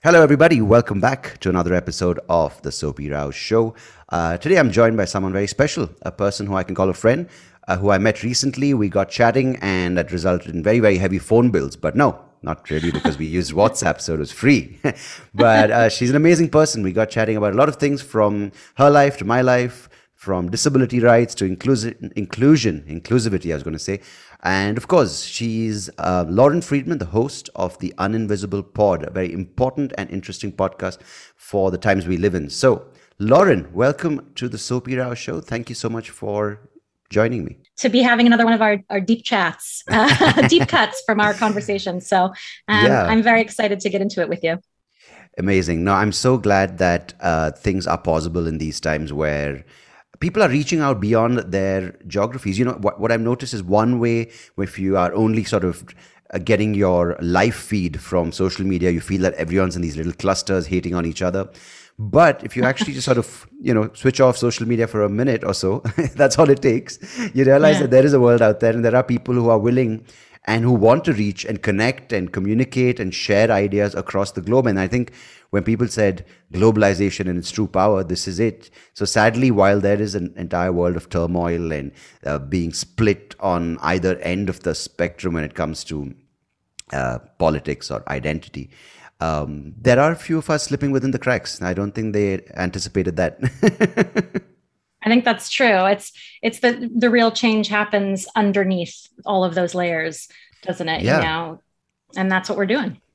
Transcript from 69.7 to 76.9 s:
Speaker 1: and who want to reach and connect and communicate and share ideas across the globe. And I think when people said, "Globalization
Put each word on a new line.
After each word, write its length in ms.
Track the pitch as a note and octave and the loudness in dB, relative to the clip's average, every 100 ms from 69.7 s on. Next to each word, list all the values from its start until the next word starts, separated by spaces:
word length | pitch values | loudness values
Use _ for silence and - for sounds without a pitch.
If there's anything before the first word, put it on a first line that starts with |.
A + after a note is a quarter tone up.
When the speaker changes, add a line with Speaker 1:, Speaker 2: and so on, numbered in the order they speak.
| B2+ A#2+ A2 - - _ - | 2 0 -4 -12 -20 _ -16
Speaker 1:
and 200 | - A2+ | -4 0
who 80 | A#2 | 2
want 320 | A#2 A2 C#3+ | 4 6 4
to 80 | E3+ | 2
reach 320 | A2 G#2 G2 | -2 -2 -4
and 180 | - G#2 | -8 -6
connect 500 | - G2 A#2 C3 - | -2 0 0 -2 -6
and 200 | G#2+ F#2 | -6 -4
communicate 640 | - G2 A2 B2+ C3 B2 A#2+ | -4 -2 0 0 0 0 0
and 120 | F#2+ | -6
share 360 | - - G2+ A2+ | -6 0 2 4
ideas 440 | G#2 G2+ G2+ G2+ | 2 0 0 -2
across 380 | F#2+ - F#2+ G2 | -4 -4 -4 -4
the 80 | - | -6
globe. 260 | F#2 B2+ A#2+ | 0 0 2
And 120 | G2 | 0
I 80 | F#2+ | -2
think 240 | B2 A#2+ - - - _ | -2 -6 -12 -20 -20 _
when 120 | G2+ | -4
people 240 | F#2+ A2 A#2 | 0 0 -2
said, 380 | - G2+ F2+ - _ _ | 0 0 0 -12 _ _
"Globalization 720 | F#2 A2 G#2+ G2+ | 2 2 4 2